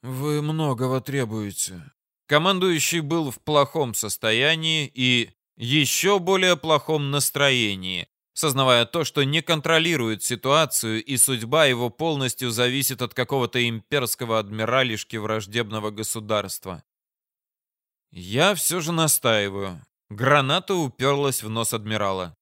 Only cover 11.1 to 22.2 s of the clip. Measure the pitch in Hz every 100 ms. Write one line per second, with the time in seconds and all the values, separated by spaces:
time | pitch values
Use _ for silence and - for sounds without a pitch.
11.1 | 131 - 127 113 151 147 120 120 - 165
12.1 | 147 131 - 127 110 123 131 135 123 123
13.1 | - 123 139 120 127 120 113 - 147 120
14.1 | - 120 110 101 110 110 127 127 107 -
15.1 | 113 104 110 101 113 110 110 107 104 110
16.1 | 117 107 107 98 - 95 85 _ _ _
17.1 | _ _ _ _ _ _ _ _ _ _
18.1 | - 90 113 180 190 - 175 156 165 160
19.1 | - 127 110 101 98 98 90 - _ _
20.1 | 104 123 147 135 165 180 190 143 - 135
21.1 | 143 143 127 110 110 113 113 104 107 101
22.1 | 95